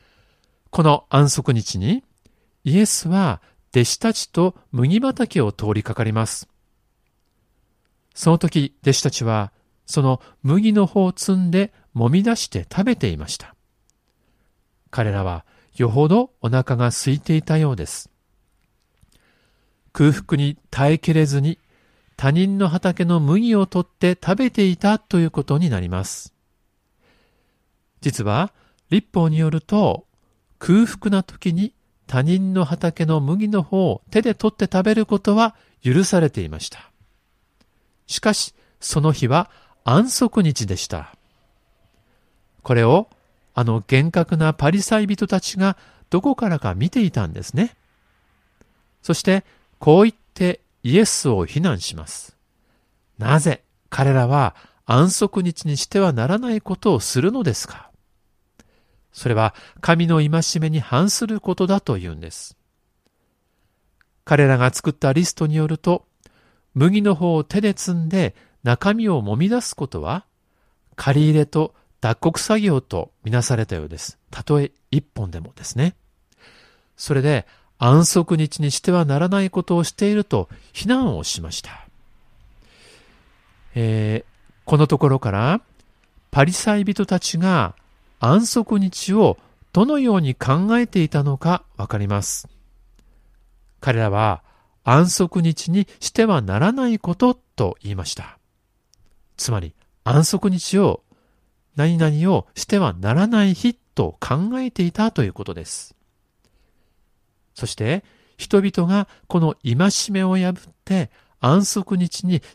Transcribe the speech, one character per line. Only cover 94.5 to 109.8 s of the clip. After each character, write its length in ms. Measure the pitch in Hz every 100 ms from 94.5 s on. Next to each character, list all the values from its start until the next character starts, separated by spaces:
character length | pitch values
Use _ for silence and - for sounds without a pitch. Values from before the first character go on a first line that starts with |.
| _ _ _
安 260 | - 131 180
息 320 | - 180 185
日 300 | 165 156 -
に 160 | 185 196 -
し 120 | -
て 140 | - 220
は 160 | 165
な 180 | 98 98
ら 120 | 175
な 160 | 262 247
い 120 | 220
こ 160 | - -
と 180 | 247 247 _ -
と 220 | 98 -
言 120 | 101
い 20 | 95
ま 100 | 87
し 100 | -
た。 220 | - - _ _ _ _ _ _ _ _ _ -
つ 160 | -
ま 80 | 107
り、 140 | 82 - _ _
安 220 | 110 135 160
息 240 | 190 202
日 280 | 180 - 190
を、 220 | 170 - _ _ _ _ _ _ _ 143
何 220 | 156 170
々 340 | 156 147 180
を 160 | 151 -
し 120 | - -
て 120 | 202
は 160 | 156
な 200 | 87 101 139
ら 100 | 208
な 200 | 226 196
い 100 | 175
日 180 | 240 233 _ -
と 200 | 87 -
考 380 | - 139 202 254
え 100 | 254
て 140 | -
い 80 | 175
た 200 | 185 226
と 120 | -
い 60 | 101
う 40 |
こ 100 | 85 98
と 80 |
で 120 | 82 78
す。 300 | - - _ _ _ _ _ _ _ _ _ _ _ _ _ _ _ _ -
そ 100 | 117
し 80 |
て、 300 | - 107 185 - _ _ -
人 240 | - 202
々 280 | 196 185 175
が 160 | 202 190 _ -
こ 120 | 175
の 160 | 160 -
戒 480 | 131 117